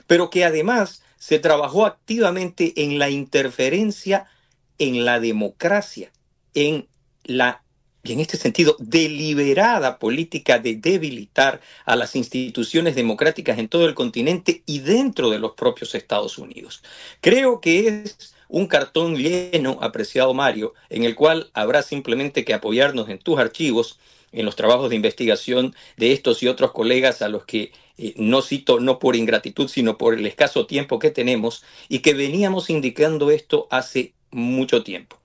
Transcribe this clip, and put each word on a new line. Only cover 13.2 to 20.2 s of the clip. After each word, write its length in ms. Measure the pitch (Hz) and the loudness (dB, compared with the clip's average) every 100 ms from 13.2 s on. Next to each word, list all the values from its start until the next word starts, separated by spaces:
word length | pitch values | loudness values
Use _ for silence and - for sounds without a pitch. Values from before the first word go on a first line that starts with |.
| 147 - - 113 | 0 0 -2 -4
en 100 | 113 | -2
todo 180 | 170 165 | 2 2
el 80 | |
continente 680 | 156 123 117 135 180 180 170 - | 2 -4 -2 0 0 -2 -4 -6
y 140 | 147 | -6
dentro 500 | 135 226 269 - 123 | 0 2 2 0 0
de 80 | 107 | 0
los 140 | 107 | -4
propios 420 | - 123 - - | -2 -2 -2 -6
Estados 440 | 107 - 104 104 - | -10 -4 -4 -4 -10
Unidos. 440 | - - - - - - - - | -16 -18 -20 -20 -20 -20 -20 -2
Creo 400 | 170 247 262 240 | 2 4 4 2
que 280 | 175 170 220 | 2 2 2
es 460 | 208 208 - - _ _ | -2 -8 -18 -20 _ _
un 180 | 170 190 | -4 0
cartón 500 | 147 135 156 170 156 | 0 0 -2 0 -2
lleno, 640 | 147 180 180 170 135 - | -2 -2 -2 -2 -2 -4
apreciado 500 | 113 - 104 131 | -6 -6 -4 0